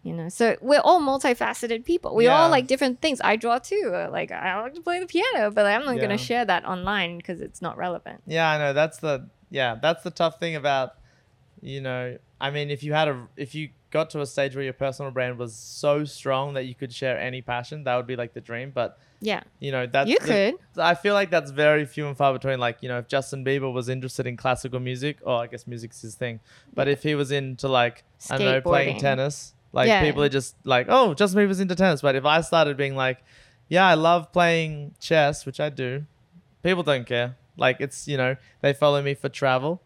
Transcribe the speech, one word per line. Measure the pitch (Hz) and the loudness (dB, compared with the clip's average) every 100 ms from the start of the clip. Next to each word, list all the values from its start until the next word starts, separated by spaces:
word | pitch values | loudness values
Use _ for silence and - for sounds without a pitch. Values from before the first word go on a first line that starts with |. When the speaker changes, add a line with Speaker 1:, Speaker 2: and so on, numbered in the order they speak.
Speaker 1:
You | 165 | -8
know, | 165 165 | -8 -10
so | - 233 - | 0 0 0
we're | 240 285 | 4 4
all | - 359 | 6 4
multifaceted | 285 269 277 240 - - 233 233 | 4 0 0 0 -2 -4 -6 -6
people. | 247 339 - | -2 -2 0
We | 220 240 | 4 6
all | 294 330 | 8 6
Speaker 2:
Yeah. | |
Speaker 1:
like | 285 254 | 4 2
different | 269 277 247 | 0 0 0
things. | 320 262 | -2 0
I | - 220 | 0 2
draw | 233 247 | 0 -2
too. | - 403 269 | 0 -2 -2
Uh, | 175 170 | -4 -4
like, | - - | -6 -6
I | - 185 190 | -6 -4 -4
like | 240 | -8
to | 330 | -8
play | 339 349 | -4 -4
the | 370 | -2
piano, | 339 480 320 208 | -2 0 0 0
but | 214 202 | 2 2
I'm | 214 | 2
not | 285 240 | 0 -2
gonna | 208 | -2
Speaker 2:
Yeah. | 208 | -2
Speaker 1:
share | - 240 220 | -2 -2 0
that | 180 | 0
online | - 180 185 208 170 170 | -2 -6 -2 -2 -4 -6
'cause | - 170 | -10 -10
it's | - - | -10 -10
not | 170 - | -10 -6
relevant. | 180 170 - - - | -6 -6 -12 -18 -4
Speaker 2:
Yeah, | 160 160 | 0 2
I | 151 | 2
know. | 143 | 2
That's | 139 160 - | 2 0 -2
the, | 156 135 123 _ _ | -4 -4 -6 _ _
yeah, | 139 123 | -2 -2
that's | 113 147 165 | 0 -2 -2
the | 180 | -8
tough | - 165 - | -2 -2 -2
thing | 170 156 | -6 -2
about, | 143 139 127 _ _ _ _ _ _ _ | 0 0 -2 _ _ _ _ _ _ _
you | - 135 | -12 -10
know, | 131 127 123 - _ _ | -6 -6 -8 -12 _ _
I | 139 | -6
mean, | 147 147 | -4 -6
if | 139 | -6
you | 147 | -2
had | 151 156 | 2 2
a, | 127 113 - | -2 -10 -14
if | 139 | -10
you | 151 151 _ _ | -10 -12 _ _
got | 151 156 | -2 -2
to | 156 | -4
a | 139 | -6
stage | - 139 131 | -2 -2 -2
where | |
your | 135 | -8
personal | 127 139 127 139 | -4 -6 -4 -6
brand | 127 127 120 | -4 -4 -4
was | 120 | -10
so | 110 - - 147 147 147 | -10 -18 -2 2 2 0
strong | - 143 131 143 | -6 -2 -2 -2
that | 139 | -6
you | 131 | -8
could | 120 131 | -10 -12
share | 123 135 95 | -4 -4 -2
any | 123 127 | -4 -8
passion, | 123 123 120 151 | -6 -6 -6 -8
that | 135 123 | -2 -2
would | 120 | -2
be, | 123 | -8
like, | 120 | -8
the | 123 | -10
dream. | - 117 135 | -12 -10 -6
But, | 131 110 _ _ _ | -4 -4 _ _ _
Speaker 1:
Yeah. | 214 196 - _ | -6 -6 -8 _
Speaker 2:
you | 139 | -6
know, | 135 123 | -4 0
that's | 135 143 | 0 2
Speaker 1:
You | 339 | 0
Speaker 2:
the, | |
Speaker 1:
could. | - 214 196 349 _ - | 0 2 2 -2 _ 0
Speaker 2:
I | 170 | 0
feel | 175 202 | 2 2
like | 202 190 | 0 2
that's | 165 143 | 0 -2
very | 139 151 151 | 2 4 4
few | 143 - 147 | 0 -6 -8
and | 135 | 2
far | 139 | 2
between. | 131 135 131 | 2 -4 -2
Like, | 120 113 | -2 -4
you | 127 | -8
know, | 120 | -8
if | 120 | -2
Justin | 139 131 135 | -4 -2 -6
Bieber | 131 139 135 | -2 -2 -2
was | 127 120 | -4 -4
interested | 131 127 - 123 | -6 -6 -6 -6
in | 120 | -4
classical | 131 123 131 127 | -2 -2 -4 -6
music, | 127 127 143 143 - | -6 -4 -6 -6 -2
or | 120 | -2
I | 117 | -4
guess | 117 - | -10 -12
music's | 120 117 - | -12 -12 -16
his | 113 | -18
thing, | - 123 113 _ - _ | -8 -8 -8 _ -20 _
but | - 139 | -2 0
Speaker 1:
Yeah. | |
Speaker 2:
if | 139 | 0
he | 151 | 0
was | 147 135 | -2 0
into, | 143 135 127 135 | -2 -4 -6 0
like, | 127 120 - _ _ - | 2 2 -2 _ _ -6
I | 135 | 0
don't | 135 | 2
know, | 131 | 2
playing | 131 143 139 139 | 4 2 2 0
Speaker 1:
Skateboarding. | |
Speaker 2:
tennis, | 139 131 139 143 - _ _ | 0 0 -2 -4 -16 _ _
like, | 127 127 | 2 4
Speaker 1:
Yeah. | 202 | 6
Speaker 2:
people | 156 143 | 4 2
are | 143 | 2
just | 135 123 _ | 2 -4 _
like, | - 127 127 | 2 2 6
"Oh, | 254 226 | 6 6
Justin | 143 202 190 202 | 4 2 4 2
Bieber's | 190 | 2
into | 190 180 | -2 2
tennis." | 190 147 | 4 4
But | 143 135 | 2 2
if | |
I | 143 160 | 4 2
started | 160 170 147 135 | 4 4 4 2
being | 139 135 | -4 0
like, | 131 127 _ _ _ _ _ | -2 -2 _ _ _ _ _
"Yeah, | 175 190 | 4 6
I | |
love | 160 165 175 156 | 6 6 4 2
playing | 180 170 165 160 151 147 - | 2 2 2 -2 -8 -12 -14
chess," | - 160 147 147 139 | 2 4 4 0 -10
which | 127 | -6
I | 151 | -6
do, | 131 127 135 151 _ _ - _ _ | -4 -6 -6 -10 _ _ -20 _ _
people | 175 180 | -2 0
don't | 151 135 117 | 0 0 0
care. | 123 123 127 _ - | -2 -2 -6 _ 0
Like, | 131 127 | 0 0
it's, | 139 - - | -6 -8 -6
you | 139 | -2
know, | 127 135 _ _ | -2 -2 _ _
they | 143 | 0
follow | 135 147 143 | 2 2 2
me | 139 | -2
for | 139 139 | -4 -6
travel. | - 135 127 143 180 | -2 0 2 0 -6